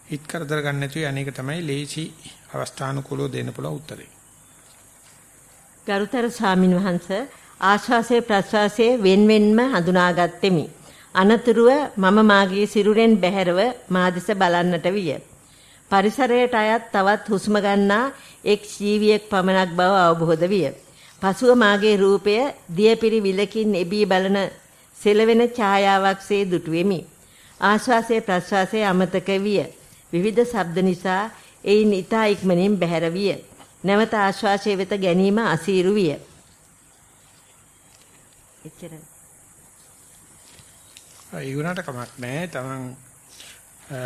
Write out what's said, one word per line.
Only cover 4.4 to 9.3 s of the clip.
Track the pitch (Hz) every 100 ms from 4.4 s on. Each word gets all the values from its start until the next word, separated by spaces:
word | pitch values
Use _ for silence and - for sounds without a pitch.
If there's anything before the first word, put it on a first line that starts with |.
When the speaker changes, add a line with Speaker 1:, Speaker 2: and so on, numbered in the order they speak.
| _ _ _ - _ _ - _ _ _ _ _ _ _ -
Speaker 2:
ගරුතර | 196 202 262 233
ස්වාමින් | 226 220 185 185
වහන්සේ, | 180 196 175 - 196 277 - - -
ආශ්වාසය | 185 202 - 240 226 240
ප්‍රශ්වාසය | 233 202 185 214 208 202 233 254
වෙන් | 190 190
වෙන්ම | 214